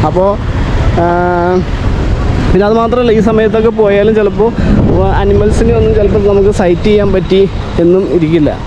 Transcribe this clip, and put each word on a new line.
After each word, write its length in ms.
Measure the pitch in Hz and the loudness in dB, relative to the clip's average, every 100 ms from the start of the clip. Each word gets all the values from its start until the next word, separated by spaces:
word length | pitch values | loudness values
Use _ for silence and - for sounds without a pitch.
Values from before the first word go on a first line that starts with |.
| 156 | -2
അപ്പോൾ, 320 | 165 190 208 - - - - - - | -2 -2 -2 -4 -4 -2 0 0 0
ആ, 40 | 170 175 175 175 175 180 - - - - - - - - - | 0 0 -2 -2 0 -2 -2 -4 -2 -2 -2 -2 -2 -2 0
പിന്നെ 160 | 180 208 | 2 2
അത് 80 | 226 | 0
മാത്രമല്ല, 360 | 226 240 240 | 0 0 2
ഈ 80 | 220 | 2
സമയത്തൊക്കെ 500 | 202 220 220 220 226 | 2 2 0 2 0
പോയാലും 460 | 220 208 202 208 214 | 0 0 2 2 2
ചിലപ്പോൾ 360 | 202 190 220 - - 208 - 175 | 0 0 -2 0 0 2 2 0
അനിമൽസിനെ 720 | 190 - 196 202 208 214 226 | 0 0 0 0 2 2 0
ഒന്നും 220 | 226 220 220 | 2 2 2
ചിലപ്പോൾ 400 | 202 214 202 202 | 0 0 2 2
നമുക്ക് 160 | 196 | 2
സൈറ്റ് 300 | 208 185 175 | 2 0 0
ചെയ്യാൻ 320 | 214 208 202 | 2 0 2
പറ്റി 360 | 190 180 190 196 - - - | -2 0 0 0 -2 -6 -2
എന്നും 280 | 170 185 196 | 2 0 0
ഇരിക്കില്ല. 460 | 151 156 165 143 95 | -2 0 0 0 -4